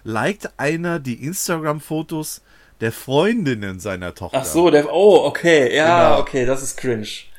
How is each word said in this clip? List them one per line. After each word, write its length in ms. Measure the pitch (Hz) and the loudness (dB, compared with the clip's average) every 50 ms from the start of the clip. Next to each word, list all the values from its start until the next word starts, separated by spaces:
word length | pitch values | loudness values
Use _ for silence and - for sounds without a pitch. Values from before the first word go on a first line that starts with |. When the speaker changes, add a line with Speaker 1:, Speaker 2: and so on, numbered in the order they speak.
| - | -10
Speaker 1:
liked 460 | 110 110 110 123 175 208 - - - - - | -8 -4 -2 -2 -2 -4 -6 -10 -12 -8 -6
einer 400 | 131 147 160 165 170 175 170 165 | -4 -4 -2 -2 -4 -4 -4 -4
die 260 | 135 131 117 - 120 | -6 -6 -8 -8 -8
Instagram-Fotos 1160 | 147 190 - - - 170 160 156 151 151 151 - - 160 156 156 - 165 156 156 - - - _ _ _ _ _ _ _ - | -8 -8 -6 -4 -4 -4 -4 -4 -4 -6 -6 -6 -8 -6 -6 -6 -6 -8 -8 -8 -10 -12 -16 _ _ _ _ _ _ _ -6
der 120 | 110 113 - | -6 -6 -6
Freundinnen 880 | - - 127 131 147 175 214 240 233 175 139 123 104 104 98 92 92 | -8 -6 -2 2 2 2 2 2 0 -2 -2 -4 -4 -6 -8 -10 -8
seiner 340 | 85 104 95 90 90 90 - | -8 -8 -8 -8 -8 -10 -10
Tochter.“ 240 | - 95 - - 131 | -10 -8 -6 -6 -4
Speaker 2:
Ach 40 | 127 | -4
so, 260 | - - 165 175 170 | -2 0 2 4 4
der, 220 | 151 147 147 147 151 | 4 4 2 2 0
oh, 320 | 170 202 208 185 - - | 4 6 8 8 6 6
okay, 480 | 143 - - - 170 160 147 127 120 - | 2 -2 0 2 4 4 6 4 4 2
ja, 340 | 143 156 165 175 170 160 156 | 2 2 4 4 4 6 4
Speaker 1:
Genau. 100 | 151 139 | 4 4
Speaker 2:
okay, 240 | 131 - - 131 123 | 2 0 -2 -2 0
das 180 | 131 135 - - | 0 0 -2 -4
ist 140 | - - | -8 -10
cringe. 300 | - - 127 117 107 104 - - - - - - | -6 -4 -4 -4 -4 -6 -10 -12 -14 -16 -18 -20